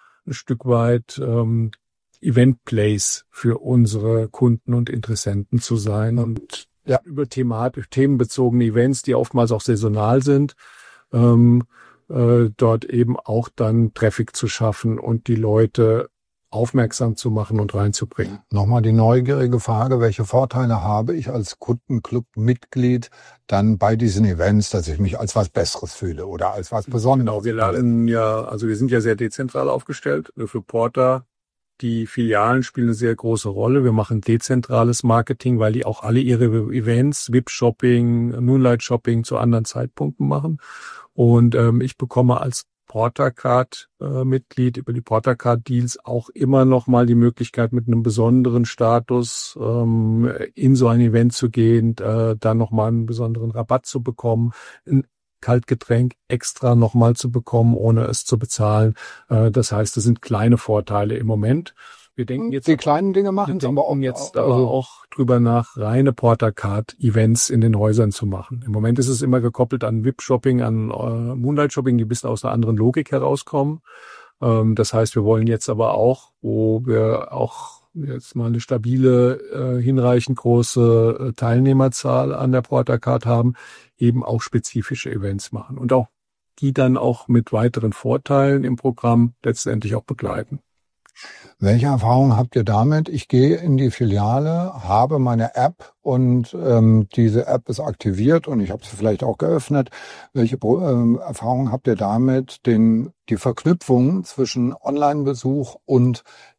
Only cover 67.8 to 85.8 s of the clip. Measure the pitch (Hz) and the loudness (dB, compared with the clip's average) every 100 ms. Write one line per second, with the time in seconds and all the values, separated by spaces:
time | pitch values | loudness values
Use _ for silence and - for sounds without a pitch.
67.8 | 107 110 107 - 104 95 - 120 117 107 | 2 2 2 0 -6 -6 -8 -10 -6 -2
68.8 | 110 123 127 123 135 127 117 - 123 123 | 0 0 0 0 0 0 0 -2 -2 -2
69.8 | 110 113 117 - - 123 135 123 117 113 | -4 -2 -2 -4 -2 0 0 0 0 -2
70.8 | 110 104 120 117 117 127 123 147 143 143 | -4 -6 -6 -6 -6 -4 -2 0 -2 -2
71.8 | 127 120 110 117 123 110 110 117 113 107 | 0 0 0 -4 -6 -6 -4 -2 0 2
72.8 | 117 139 147 135 135 139 - 147 143 156 | 2 0 -2 -2 -2 -4 -4 -4 -4 -6
73.8 | _ - - - - - 123 113 110 110 | _ -20 -20 -20 -20 -6 0 2 2 0
74.8 | 107 113 110 117 104 110 113 110 - 110 | 0 0 0 0 2 2 2 -2 -4 -2
75.8 | 113 104 117 127 _ _ 113 110 110 110 | -2 2 2 0 _ _ -4 -2 0 0
76.8 | 123 113 110 113 - 127 - - - - | 0 0 0 -2 -4 -6 -6 -6 -18 -20
77.8 | _ 170 143 123 - 131 117 117 - 123 | _ -12 -10 -10 -10 -6 -4 -4 -4 -4
78.8 | 117 127 127 123 123 131 - - 127 123 | -2 2 4 4 2 0 -8 -6 -4 -2
79.8 | 123 131 123 123 117 127 120 120 117 123 | 0 2 4 2 0 -2 2 2 2 2
80.8 | 117 113 113 - 135 120 117 117 135 135 | 4 4 2 0 -6 -4 0 2 4 4
81.8 | 135 - 131 127 135 139 131 127 120 131 | 2 0 -2 -2 -2 -2 -2 -2 0 -2
82.8 | 123 120 - 127 113 117 123 120 - - | 0 -2 0 -2 0 2 0 -2 -12 -20
83.8 | _ - 120 123 - 113 - 120 - 120 | _ -2 0 0 -2 -4 -2 -4 -4 -6
84.8 | - 127 - 104 101 98 - 113 - 131 | -6 -8 -8 -6 -6 -8 -8 -12 -12 -6